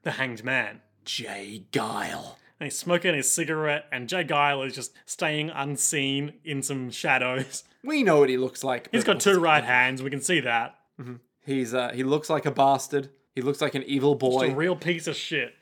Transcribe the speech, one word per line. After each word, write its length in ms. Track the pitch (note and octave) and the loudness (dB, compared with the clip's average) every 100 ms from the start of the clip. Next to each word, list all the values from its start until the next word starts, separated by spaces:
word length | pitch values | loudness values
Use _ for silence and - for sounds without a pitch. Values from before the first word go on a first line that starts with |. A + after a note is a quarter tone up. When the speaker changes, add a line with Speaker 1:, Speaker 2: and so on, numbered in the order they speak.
Speaker 1:
the 100 | D#3+ | -6
hanged 320 | B2+ C3 A2+ | -4 -4 -6
man. 360 | A#2+ C3 G#2+ A2 _ _ | -4 -2 -2 -8 _ _
Speaker 2:
Jay 600 | - - G#2+ G2+ G2+ G#2+ - | -10 -8 -8 -10 -12 -14 -6
Guile. 680 | C#3 G#2+ G#2 F2+ D#2+ - - _ _ | -4 -2 -4 -6 -8 -12 -20 _ _
Speaker 1:
And 60 | D3 | -10
he's 120 | - | -6
smoking 360 | - F3 F#3 | 0 2 2
his 160 | D3+ C3 | 0 0
cigarette, 540 | - D3+ D#3 D#3 D3 - | 0 0 0 0 -2 -4
and 180 | B2+ A#2+ | -8 -4
Jay 140 | F3+ | -4
Guile 400 | D#3+ D3 C#3+ C#3 | 0 2 4 2
is 120 | C3+ | -4
just 180 | B2+ - - - | -8 -12 -14 -14
staying 440 | - D#3+ D3+ D3+ | -4 -2 0 -2
unseen 840 | D#3 C#3 C#3+ - D3+ C3+ C#3 D3 - | -4 -4 -2 0 0 0 -2 -4 -8
in 180 | D#3+ C#3 | -8 -6
some 280 | C3 C#3 B2+ | -4 -6 -6
shadows. 760 | - D#3+ B2+ B2+ B2+ C3 - - _ | -4 0 2 2 -2 -4 -10 -16 _
Speaker 2:
We 200 | B3+ D4+ | -4 2
know 160 | G#3+ D3+ | 4 6
what 80 | C3+ | 6
he 80 | B2+ | 4
looks 260 | B2+ - | -2 -4
like, 260 | C3+ B2 - | -4 -4 -2
Speaker 1:
He's 120 | A#3 | 0
Speaker 2:
but 100 | G#3+ | 2
Speaker 1:
got 60 | F3 | 2
two 100 | G3+ | 4
Speaker 2:
what's 100 | F#3 | 4
Speaker 1:
right 220 | E3 D3+ | 6 4
Speaker 2:
it? 20 | A#2+ | 4
Speaker 1:
hands, 360 | B2 B2+ C3 | 4 4 0
we 80 | C3+ | -4
can 100 | C#3 | -4
see 200 | D#3 E3 | 0 0
that. 360 | B2+ A#2 B2 - _ - | 2 0 0 -6 _ -16
Speaker 2:
Mm-hmm. 140 | B2 B2 _ _ - | -14 -16 _ _ -4
He's, 260 | C3+ A#2 | -2 0
uh, 160 | B2+ A#2+ | -2 -2
he 120 | B2 | -2
looks 240 | C3 D3 D3+ | 0 0 0
like 140 | D3+ D3 | -2 0
a 40 | |
bastard. 580 | C3 C#3 C3+ - D3 C3+ _ _ | 4 4 4 0 -4 -4 _ _
He 60 | - | -4
looks 200 | B2+ C#3+ | -2 0
like 120 | D3 | -2
an 100 | C#3 | -2
evil 300 | - C#3 C#3 | -2 2 4
Speaker 1:
Just 60 | B2+ | 4
Speaker 2:
boy. 300 | B2+ C3 C3 | 4 4 2
Speaker 1:
a 40 | |
real 220 | C3+ F3 E3+ | 2 0 -2
piece 300 | D#3+ E3 D#3+ | -2 -4 -4
of 100 | C#3+ | -8
shit. 380 | - D3+ A#2+ - | -4 -4 -4 -10